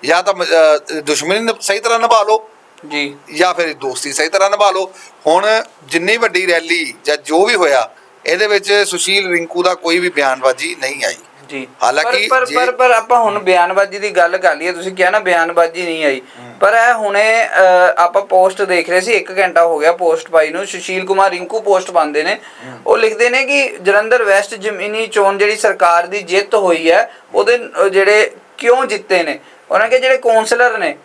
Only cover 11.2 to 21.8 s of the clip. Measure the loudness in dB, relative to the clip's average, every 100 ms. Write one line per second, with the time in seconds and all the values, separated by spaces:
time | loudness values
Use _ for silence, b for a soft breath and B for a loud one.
11.2 | -14 -20 -16 -14 -14 -2 0 0 0 0
12.2 | 0 0 0 0 -2 2 2 2 2 2
13.2 | 2 -2 0 2 2 0 -2 -2 -4 0
14.2 | 0 2 0 0 -4 -6 -8 -2 0 2
15.2 | 0 0 0 2 0 0 -6 -2 -2 -2
16.2 | -8 -20 -20 0 2 4 2 2 0 0
17.2 | 2 2 0 2 4 6 4 2 0 0
18.2 | 0 2 2 0 -2 -2 0 -2 0 -2
19.2 | -2 -2 0 2 2 2 0 0 0 -2
20.2 | 0 0 0 -2 -8 -10 -8 -8 -2 0
21.2 | 0 0 -6 -6 0 0